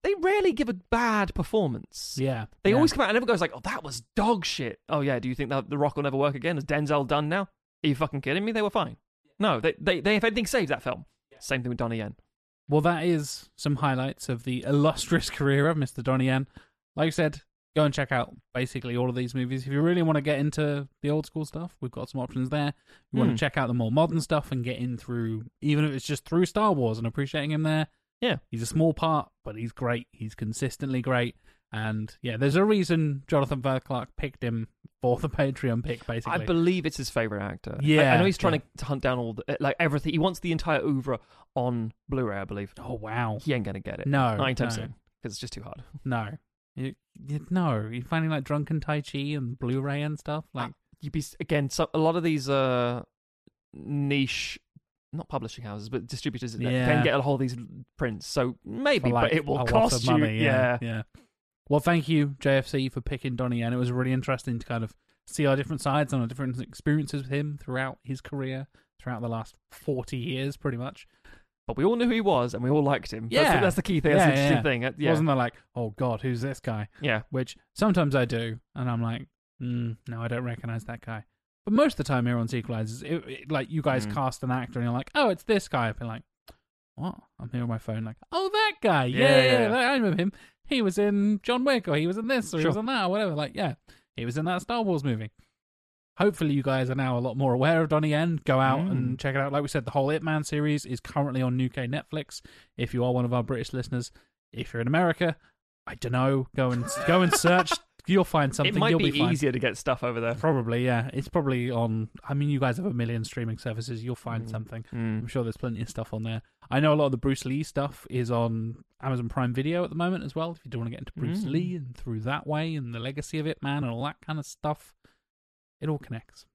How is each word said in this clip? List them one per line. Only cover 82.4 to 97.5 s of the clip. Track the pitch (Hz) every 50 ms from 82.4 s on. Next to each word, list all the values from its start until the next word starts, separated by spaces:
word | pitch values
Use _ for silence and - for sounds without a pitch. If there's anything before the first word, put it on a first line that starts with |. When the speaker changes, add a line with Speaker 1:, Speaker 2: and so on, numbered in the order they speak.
| 117
Speaker 2:
Sequelizers, | 113 131 120 113 - 117 110 110 107 113 127
it, | - - 165 165 -
it, | - 131 - - -
like, | 156 139 135 -
you | 160 156
guys | 139 151 131 127 107
Speaker 1:
Mm. | 107 104
Speaker 2:
cast | 151 135 131 - - -
an | 127
actor, | 127 131 120 - -
and | 127 117
you're | 120 120
like, | 123 139 - -
"Oh, | 294 285 220
it's | 185 - -
this | - 220 196 -
guy." | - - 135 120 110
I've | 107
been | - 120
like, | 117 110 113 - _ _ _ _ - - _ _ _ _ _ _ _ _
"What?" | - - - - - _ _ _ -
I'm | 127 117
here | - 123 120
on | 117
my | 113 110
phone, | - - 110 113 110
like, | 110 110 _ - _
"Oh, | - 339 381 381 415
that | 427 440 427 403 _
guy. | - 214 170 143 127
Yeah, | 123 123
Speaker 1:
Yeah, | - 254 269 269
Speaker 2:
yeah, | 262 254
Speaker 1:
yeah, | 262 254 247
yeah. | 233 208 226 262
Speaker 2:
yeah, | 240 247
I | 277
remember | 262 226 190 175 -
him. | 175 202 - - - - _ _ _
He | - 294 254 220
was | 190 170 208
in | 208 208 202 202 202 208 208 196 -
John | - 240 247 254
Wick, | 285 269 233 180
or | 180 147
he | 151 156
was | 170 190 220
in | 226
this, | 233 269 247 202 - -
or |
he | 160 156
Speaker 1:
Sure. | 165
Speaker 2:
was | 147
in | 214 220
that, | 247 269 233 196
or | 180
whatever." | 190 208 214 185 156
Like, | 147 151 - -
yeah, | - 196 170 156 _ _ _ - _ _ _ _
he | - 117
was | 120 123
in | 156 156
that | 170 180 180
Star | 185 - 233 240 226
Wars | 196 175 147 135
movie. | 139 117 110 110 107 _ _ _ _ _ _ _ _ _ _ _ _ _ _ _ _ _
Hopefully | - 180 208 170 - 165 147 143
you | 143 127
guys | 135 131 131 131 127
are | 131
now | 135 131 127 123
a | 120
lot | 123 131 113
more | 135 139 131